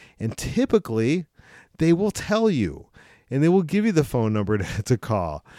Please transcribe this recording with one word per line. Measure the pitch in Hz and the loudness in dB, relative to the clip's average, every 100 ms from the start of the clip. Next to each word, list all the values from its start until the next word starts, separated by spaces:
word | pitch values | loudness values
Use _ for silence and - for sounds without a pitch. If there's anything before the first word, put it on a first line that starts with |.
| - - | -20 -8
And | 113 - | -8 -6
typically, | - 226 269 214 - 113 113 175 160 _ - - - - | -4 -2 2 2 0 -2 0 0 -4 _ -20 -20 -14 -2
they | 165 | 2
will | 170 208 | 2 0
tell | - - 214 226 | -4 -2 0 2
you, | 147 90 69 - _ - _ - | 2 0 -4 -16 _ -20 _ -6
and | 135 | 0
they | 160 | 4
will | 190 | 4
give | 156 202 220 | 2 0 2
you | |
the | 165 | 2
phone | 135 123 110 | 0 0 0
number | 107 101 104 | 0 0 -2
<laughs> | |
to, | 92 - | -2 -6
to | - 120 | -2 -2
call | - 107 85 76 - | -2 -4 -4 -8 -14